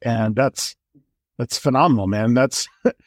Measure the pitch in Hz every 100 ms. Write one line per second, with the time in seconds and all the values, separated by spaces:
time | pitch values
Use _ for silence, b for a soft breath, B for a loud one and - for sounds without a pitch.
0 | 120 113 110 107 135 - - - _ _
1 | _ _ _ - 120 - 147 131 165 117
2 | 95 104 110 120 135 - - _ 240 -